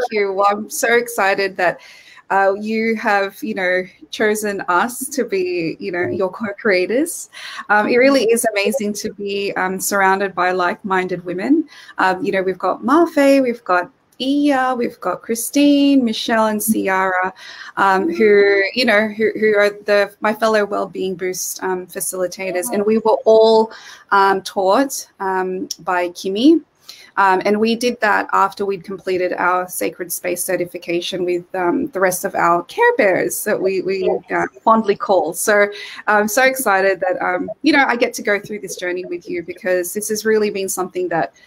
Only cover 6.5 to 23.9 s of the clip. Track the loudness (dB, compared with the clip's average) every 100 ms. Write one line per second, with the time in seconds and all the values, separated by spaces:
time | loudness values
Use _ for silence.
6.5 | -4 0 2 2 0 -2 -6 -14 -16 -16
7.5 | -12 0 2 4 4 4 4 2 2 0
8.5 | 0 -2 -2 -4 -6 -10 -10 -8 -6 -4
9.5 | -4 -4 -4 -2 2 2 2 -2 -2 0
10.5 | 0 -2 -4 -2 -2 -2 -6 -8 -6 2
11.5 | 2 0 -10 -14 -2 0 0 -2 0 -2
12.5 | -2 -4 -2 2 4 4 4 4 4 2
13.5 | -2 0 0 -2 _ _ -6 -2 2 2
14.5 | 2 0 -2 -4 -4 -6 -6 -6 -6 -2
15.5 | 4 4 6 6 4 2 -2 0 0 2
16.5 | 0 -2 -2 0 0 0 0 -2 -6 -16
17.5 | -18 -12 0 2 2 0 2 6 6 6
18.5 | 4 0 0 2 2 2 0 -2 0 2
19.5 | 4 2 0 0 2 2 -2 -4 0 2
20.5 | 2 0 -2 -6 -4 -6 -4 -6 -6 -8
21.5 | -6 -4 -4 -6 -8 -8 -4 -6 -6 -6
22.5 | -4 -4 -2 0 0 2 2 6 6 8
23.5 | 6 2 -4 -20